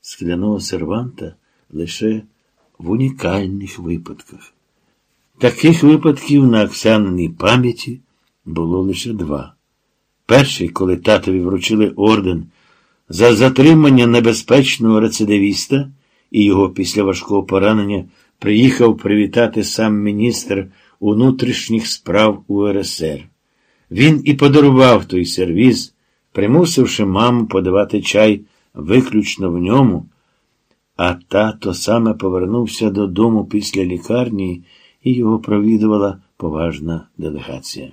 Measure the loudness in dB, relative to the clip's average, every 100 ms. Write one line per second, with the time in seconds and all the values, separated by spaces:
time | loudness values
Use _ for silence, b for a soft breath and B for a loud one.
0 | -20 -12 -8 -4 -4 -4 -6 -8 -6 -8
1 | -8 -12 -18 -18 _ _ _ -12 -10 -6
2 | -4 -4 -10 _ _ _ _ _ -6 -2
3 | -4 -4 -4 -4 -4 -8 -12 -14 -8 -8
4 | -10 -20 -20 -20 _ _ _ _ _ _
5 | _ _ _ _ 0 2 2 6 6 4
6 | 4 0 0 2 4 2 0 -2 2 2
7 | 2 -2 -4 -2 0 2 0 -4 -12 -14
8 | _ _ _ _ -12 -6 -2 -2 -2 -4
9 | -8 -8 -6 -8 -10 _ _ _ _ _
10 | _ _ 2 4 4 -2 -6 -4 -2 -2
11 | 2 2 2 -2 -2 -4 -2 0 0 0
12 | 0 2 0 -6 -8 _ _ _ _ _
13 | _ 2 4 6 4 6 6 8 6 6
14 | 4 4 2 0 2 2 4 0 2 2
15 | 0 -2 0 2 0 -2 -2 -4 -4 -12
16 | _ _ _ 0 2 2 0 -2 -4 -2
17 | -2 -4 -2 -4 0 0 2 0 -2 -6
18 | -8 b b _ -2 2 2 4 2 2
19 | 0 0 0 0 0 -2 -6 -2 -2 0
20 | -2 -2 -2 -4 -6 -6 -6 b b b
21 | -2 2 2 2 -2 -4 -4 -4 -4 -10
22 | -4 0 0 0 _ -4 -2 -2 -6 -8
23 | -8 -8 -14 _ _ _ _ _ _ 0
24 | 2 2 0 2 4 6 6 6 6 4
25 | 2 -4 -4 -4 -2 2 2 2 -6 _
26 | _ _ _ -4 2 2 2 0 0 0
27 | -2 0 2 0 0 -2 0 0 0 -4
28 | -2 2 2 2 b b b -16 0 0
29 | 2 -2 -4 -6 -4 -4 0 2 2 0
30 | -8 _ _ _ _ _ _ _ _ -6
31 | -4 -4 _ -2 -2 -4 -8 -6 -2 0
32 | 0 -2 -4 -4 -4 -4 -4 -4 -4 -2
33 | -4 0 0 0 -2 -6 -6 -4 -4 -6
34 | -4 -4 -4 -6 -8 -10 _ b b b
35 | -4 -2 0 -2 -2 -2 0 0 0 0
36 | -2 -6 _ _ -8 -4 -6 -6 -8 -8
37 | -10 _ -12 -12 -14 -16 -14 -16 -18